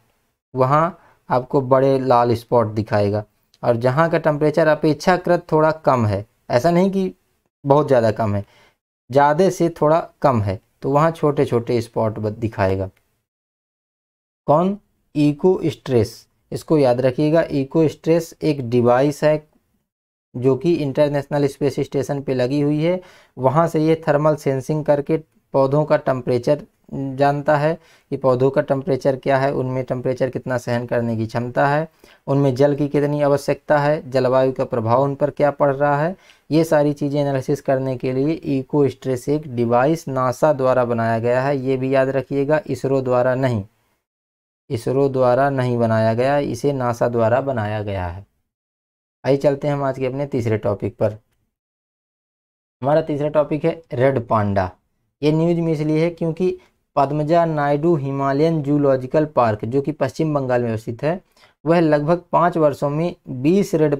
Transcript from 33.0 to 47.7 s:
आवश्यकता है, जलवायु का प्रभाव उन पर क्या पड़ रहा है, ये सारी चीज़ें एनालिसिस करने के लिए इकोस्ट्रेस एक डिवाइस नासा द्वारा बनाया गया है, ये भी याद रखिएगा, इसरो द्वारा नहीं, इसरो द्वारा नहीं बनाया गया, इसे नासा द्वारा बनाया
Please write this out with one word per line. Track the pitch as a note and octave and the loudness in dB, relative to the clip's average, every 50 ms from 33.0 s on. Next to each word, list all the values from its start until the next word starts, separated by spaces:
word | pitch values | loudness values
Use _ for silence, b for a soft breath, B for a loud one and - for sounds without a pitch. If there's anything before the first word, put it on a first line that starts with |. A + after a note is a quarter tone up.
| C#3+ C#3+ D3 D3 | 0 0 0 0
आवश्यकता | D3 C#3 C#3+ C#3 - - C#3 - _ - D3+ | 0 2 0 0 0 -2 -4 -4 _ 0 0
है, | D3 C#3+ D3 D3+ E3 - B2+ | 2 2 0 0 -2 -4 -4
जलवायु | B2+ C3 B2+ B2 B2+ C3 C3 C3 | -2 0 2 2 4 2 2 2
का | C3 - C3 | 0 -2 -4
प्रभाव | - B2+ A#2 A2 A#2 A#2 C3 C#3 | -4 -4 -4 0 2 2 2 2
उन | C#3 C#3 | 0 0
पर | C#3 D3+ C#3+ | -2 -2 -2
क्या | - - D3 C#3+ | 0 0 0 0
पड़ | C#3 - D3 C#3+ C3+ | 2 2 0 0 0
रहा | C3+ C#3+ D3 C#3+ | 0 0 0 0
है, | C#3+ D3+ E3+ F#3+ b b b b b b - C#3 | 0 0 -2 -4 b b b b b b 0 0
ये | D#3+ D#3+ | 2 2
सारी | D#3+ E3 D3 D3 D3 D3 | 2 2 2 2 2 0
चीज़ें | - D3+ C#3+ C#3 D3 | -2 -4 -2 -2 -2
एनालिसिस | C#3+ C#3 C#3 C3 B2 - C#3+ - | 0 0 -2 -2 -2 -2 -4 -2
करने | - - C3+ C3 C3 C3 C3 | -2 -2 -2 0 -2 -4 -6
के | B2+ - C3 C3 | -4 -4 -4 -2
लिए | C3 C#3 D#3 E3 - - D#3 C#3 | 0 0 -2 -2 -4 -4 -4 -4
इकोस्ट्रेस | C3+ C3+ - - D3 C#3+ C3 - - - C3 C3 A#2 - C#3+ | -4 -4 -2 0 2 2 0 0 -4 -4 -4 -4 -4 -2 -4
एक | C#3+ D3+ D#3 D3 A#2+ | -4 -4 -4 -6 -4
डिवाइस | A#2+ A#2+ A#2 A#2+ A#2+ C3 D3+ E3 D#3+ - | -2 0 2 2 2 2 2 0 -2 -4
नासा | C#3+ C3 C3 B2+ B2+ A#2+ - D#3+ D#3 D3 | -6 -4 -2 -2 -2 0 0 0 0 2
द्वारा | C3+ C3 B2+ B2+ B2+ B2 | 2 2 2 2 2 2
बनाया | A#2 A#2 A2+ A2+ A2+ A2+ A2+ | 0 0 -2 0 -2 -2 -2
गया | A#2 A#2+ B2 B2+ | 0 0 0 0
है, | C3 C#3 D3 | 0 0 -2
ये | C3+ B2+ C3 C3+ | -2 -2 -2 -2
भी | C3 C3 C3 C#3 | -2 -2 0 0
याद | C3+ C3+ C3+ | 2 2 0
रखिएगा, | C3+ C3+ B2+ - C#3 C#3 C#3 C#3 D#3 D3+ - | 0 -4 -4 -2 -2 -2 0 0 0 -2 -2
इसरो | - C3+ - - C3 C3+ C3+ | -4 -6 -4 -2 0 0 0
द्वारा | C3 B2+ B2 B2 B2 C3 B2+ | 0 2 2 2 2 2 0
नहीं, | C3 C3+ B2+ A#2+ G#2 G2 - _ _ _ _ _ _ _ _ _ _ _ _ _ _ _ _ _ _ _ - | 0 0 0 0 -2 -4 -8 _ _ _ _ _ _ _ _ _ _ _ _ _ _ _ _ _ _ _ -8
इसरो | C#3 A2 - C3 B2+ C#3 C#3 C#3 | -8 -6 -4 -2 0 0 0 0
द्वारा | B2+ C3 B2+ B2 B2 B2+ C#3 C#3+ | 2 2 2 2 4 2 2 0
नहीं | C#3 C3 B2 B2 A#2+ | 0 0 -2 0 0
बनाया | A#2+ A#2 A2+ A2+ A2+ A2 A2+ A2+ | 0 0 0 2 2 2 0 0
गया, | A#2 B2+ C3+ C#3+ | 0 0 0 0
इसे | D3 C#3+ - B2+ A2+ - C#3+ C#3+ | 0 -2 -4 -4 -4 -2 -2 -2
नासा | C3 B2 A#2+ A#2 - B2+ | -2 -2 -4 -2 -2 -2
द्वारा | A#2+ A#2 A#2 A2+ A2 A#2 C3+ | -2 0 0 2 2 2 0
बनाया | C#3 C#3 C3 A#2 G#2+ G#2 | 0 -2 -4 -4 -4 -4